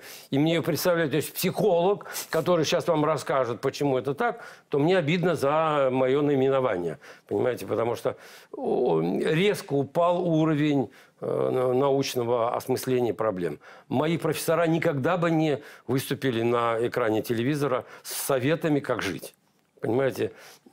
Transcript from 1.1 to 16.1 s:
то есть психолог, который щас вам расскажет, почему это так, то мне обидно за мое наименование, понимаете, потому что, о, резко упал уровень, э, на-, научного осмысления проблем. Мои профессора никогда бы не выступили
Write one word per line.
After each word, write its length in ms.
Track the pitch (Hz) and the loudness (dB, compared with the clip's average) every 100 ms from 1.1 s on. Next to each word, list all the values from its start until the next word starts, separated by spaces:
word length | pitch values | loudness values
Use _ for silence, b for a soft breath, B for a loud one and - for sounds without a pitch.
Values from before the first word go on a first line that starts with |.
то 60 | 147 | 0
есть 160 | - - | -2 -4
психолог, 720 | 180 - 202 170 180 254 - B - | -4 0 2 4 2 0 -4 B -4
который 340 | 160 160 175 147 | -2 2 2 2
щас 220 | 170 175 | 0 0
вам 180 | 156 151 | 2 2
расскажет, 560 | 143 - 143 117 117 | 0 0 0 0 -2
почему 380 | 139 - 143 127 | -4 -2 0 0
это 160 | 135 139 | -2 -2
так, 280 | 240 233 B B _ | -2 -4 B B _
то 100 | 147 | 0
мне 180 | 151 190 | 4 2
обидно 380 | 147 180 180 143 | 2 0 0 0
за 540 | 135 156 160 151 131 | 2 2 2 2 2
мое 320 | 131 131 139 | 2 2 2
наименование, 760 | 147 139 135 135 127 95 85 73 B B - | 2 4 4 2 2 -2 -4 -8 B B -6
понимаете, 400 | 104 123 117 95 | -2 0 -2 -4
потому 280 | 110 113 113 | -2 0 -2
что, 200 | 127 104 B B B | -4 -6 B B B
о, 500 | - 240 214 240 160 | -8 -2 0 2 2
резко 720 | 170 - 185 160 202 180 - | 2 0 0 2 2 0 -2
упал 540 | 139 135 170 175 175 180 | -4 -2 0 2 2 2
уровень, 640 | 156 160 147 151 143 113 B B _ | 2 2 2 2 0 -2 B B _
э, 280 | - 131 131 | -4 -2 0
на-, 220 | 127 127 | 0 2
научного 840 | 127 139 139 135 123 117 123 117 120 | 2 2 2 0 -2 0 0 0 -2
осмысления 580 | - 123 - 127 120 | -2 -4 0 0 0
проблем. 460 | 92 110 92 85 73 B B _ | 0 -2 -2 -6 -6 B B _
Мои 300 | 123 156 170 | -2 0 0
профессора 500 | 160 156 - 160 165 | -2 -2 0 0 2
никогда 500 | 165 170 143 139 180 | 2 0 0 0 0
бы 140 | 170 | 2
не 300 | 165 156 139 B B - | 2 2 -2 B B -4
выступили 540 | 131 - | -2 -2